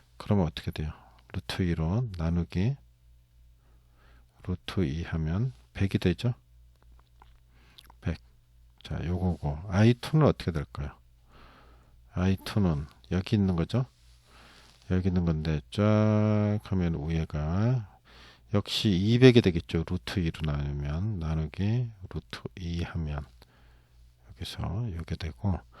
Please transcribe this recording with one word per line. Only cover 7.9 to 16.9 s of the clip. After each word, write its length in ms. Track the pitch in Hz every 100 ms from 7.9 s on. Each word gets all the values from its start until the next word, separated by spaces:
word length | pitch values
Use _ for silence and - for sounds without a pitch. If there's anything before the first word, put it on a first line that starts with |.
| -
백. 160 | 87 80 - - _ - - _
자, 160 | - -
요거고 540 | 76 90 90 80 73 73 95
아이투는 580 | 90 110 123 - 156 131
어떻게 240 | - -
될까요? 400 | 80 - - 71 - _ _ _ - - - - - - - -
아이투는 720 | 92 95 95 - 107 92 73 76 - -
여기 260 | 87 - 107
있는 180 | 95 85
거죠. 300 | 82 110 135 _ - - _ - - - - - -
여기 180 | 92 92
있는 160 | 90
건데 380 | 85 78 78 76 -
쫙 880 | - 104 107 107 107 107 104 104 104 -
하면 440 | 95 87